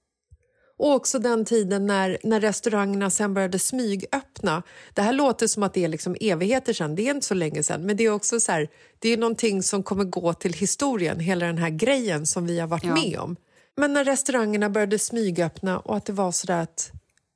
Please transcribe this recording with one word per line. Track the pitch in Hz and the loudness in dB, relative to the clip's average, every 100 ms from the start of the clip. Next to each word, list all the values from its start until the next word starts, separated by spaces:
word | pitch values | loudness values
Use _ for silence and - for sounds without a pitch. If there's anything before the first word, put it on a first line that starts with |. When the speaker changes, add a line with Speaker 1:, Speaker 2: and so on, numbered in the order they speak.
| _ _ _ - _ _ _ - | _ _ _ -20 _ _ _ 0
Speaker 1:
Och | 294 | 4
också | 262 - 262 | 4 2 0
den | 240 226 | 2 0
tiden | 214 233 185 196 202 | 2 2 2 0 2
när, | 196 190 185 | 2 2 0
när | 220 220 | 0 2
restaurangerna | 214 196 233 214 196 196 196 | 2 0 0 0 0 0 0
sen | - 208 | 0 0
började | 196 190 185 | 0 0 0
smygöppna. | - 254 226 196 - 277 - - 190 160 - - - | -2 -2 -2 -4 -4 -6 -6 -4 -2 -2 -4 -18 -6
Det | - | 0
här | 208 | 2
låter | 269 277 226 220 | 4 2 2 0
som | 214 | 0
att | 196 | 0
det | 190 | 0
är | 170 | -2
liksom | 160 185 175 | -2 -4 -2
evigheter | 214 165 196 262 254 | 0 0 2 0 0
sedan. | - 156 | -2 -2
Det | 160 247 | -2 -2
är | |
inte | 285 - | -2 -2
så | |
länge | 185 156 156 | 0 0 -2
sedan. | - 147 190 | -2 -2 -2
Men | 208 | 2
det | |
är | 226 | 2
också | 208 - 233 | 2 0 0
så | - | 0
här, | 170 151 - - _ | 0 -2 -8 -20 _
det | 226 | 0
är | 226 | 2
någonting | 233 226 226 196 | 0 0 0 0
som | 185 202 | 0 -2
kommer | 190 196 | -2 -2
gå | 190 180 170 | -2 0 -2
till | 165 185 | -2 -4
historien. | 170 196 - 285 220 160 165 | -2 -2 0 0 0 -2 -2
Hela | 165 180 170 | -2 0 0
den | 165 | 0
här | 165 | -2
grejen | 156 226 269 220 151 160 | 0 2 2 0 -2 -2
som | 185 175 | -2 -2
vi | 170 | -2
har | 165 | -2
varit | 165 | -2
Speaker 2:
Ja. | 175 | 0
Speaker 1:
med | 320 233 - | 0 0 -4
om. | - 175 _ _ _ - | -6 -10 _ _ _ -2
Men | 294 | 0
när | 285 | 2
restaurangerna | 277 262 - 247 214 208 208 | 2 0 0 0 2 2 2
började | 208 202 208 | 2 2 0
smygöppna | - 233 202 170 165 - 190 180 | 0 0 0 0 -2 -2 -4 -4
och | - 208 | -2 -4
att | - | -2
det | |
var | 196 185 | -2 -2
så | 175 185 | -2 -2
där | 170 | -2
att | 165 - - - - _ _ | -2 -8 -10 -12 -20 _ _